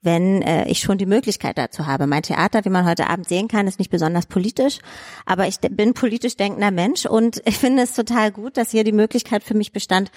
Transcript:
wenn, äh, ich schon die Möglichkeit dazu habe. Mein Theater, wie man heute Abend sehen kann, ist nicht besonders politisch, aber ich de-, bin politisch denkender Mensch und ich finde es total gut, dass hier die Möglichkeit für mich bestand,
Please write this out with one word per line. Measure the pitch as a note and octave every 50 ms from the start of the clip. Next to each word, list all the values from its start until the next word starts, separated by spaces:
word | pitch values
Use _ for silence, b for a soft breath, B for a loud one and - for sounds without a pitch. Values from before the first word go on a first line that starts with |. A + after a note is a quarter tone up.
wenn, | _ F3 E3+ E3+ F3+ F#3 F#3+ G3
äh, | - - E3 D#3 - -
ich | E3+ -
schon | - - G3 G3
die | G3
Möglichkeit | F#3 G3 A#3 C4+ - G#3 - - - - -
dazu | B2+ - - - D#3
habe. | D#3 C#3 C3+ C#3+ C#3
Mein | D3 D3 D#3+
Theater, | - D#3+ D3+ D#3+ G3+ - A3 G3+
wie | F#3+
man | F#3+ F#3 F3
heute | F3 E3+ - - -
Abend | - G#3 F3+ -
sehen | F3 F3+ G3+ A3+
kann, | - G#3 G3+ G3
ist | F#3 -
nicht | F#3+ -
besonders | - F3 D#3 D#3+ E3+ F3 E3+
politisch, | - - F#3+ F3+ G#3+ - - C4 C#4 - - B B B B B B B B B
aber | - F#3+ C4+ D4 E3
ich | G3 -
de-, | - G3+
bin | G3 - G#3 A3 B3
politisch | - - A#3+ G3+ A#3+ - C4+ - -
denkender | G3+ G3+ G3+ - G#3 G#3
Mensch | G3 F3 E3+ G#3 D4+ - -
und | - - A3 A3+ A#3 A3 - -
ich | - G3+ -
finde | - B3+ B3+ C4+ B3
es | A#3+ -
total | - A3+ A3 A#3 A#3+ G#3+ G#3+
gut, | G3 - G#3 B3+ - -
dass | A#3 -
hier | - A3 A3
die | G#3+
Möglichkeit | G#3+ G#3 G#3+ A3 - B3 - - A#3 G#3 -
für | - G#3+
mich | G#3+ G#3+ -
bestand, | _ G#3 - - F#3+ F#3 G3 G3 B